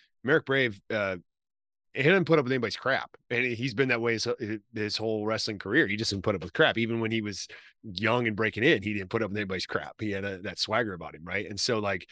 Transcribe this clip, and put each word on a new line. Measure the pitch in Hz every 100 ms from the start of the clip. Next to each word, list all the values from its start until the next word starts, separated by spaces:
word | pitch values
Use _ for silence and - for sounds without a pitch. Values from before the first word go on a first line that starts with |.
| _ _
Merrick | 120 156 135
Brave, | 135 127 98 _
uh, | 113 98 92 - _ _ _ _ _ _
he | -
didn't | 139 190 160
put | 160
up |
with | 123
anybody's | 131 110 -
crap. | 127 120 - - _
And | 120 127
he's | 110 131
been | 107 131
that | 120
way | 117
his, | 113 117 120 104 110 -
his | 110 107 -
whole | 110 110 104
wrestling | 110 - 101
career. | 95 135 113
He | 107
just | 113
didn't | 101
put | 110 95
up |
with | 87
crap. | - 151 107
Even | 113 117
when | 113
he | 113
was | 104 95 - - - _
young | 113 90 110 123 117
and | 104
breaking | 110 104 135
in, | 127
he | 101
didn't | 104 92
put | 113
up | 104
with | 104
anybody's | 98 92 -
crap. | 101 73 -
He | 107
had | 98 98
a, | 92
that | 98 87
swagger | - 110 110
about | 90 78 78
him, |
right? | 85 95 90
And | 101
so, | - 110
like, | 101 95 -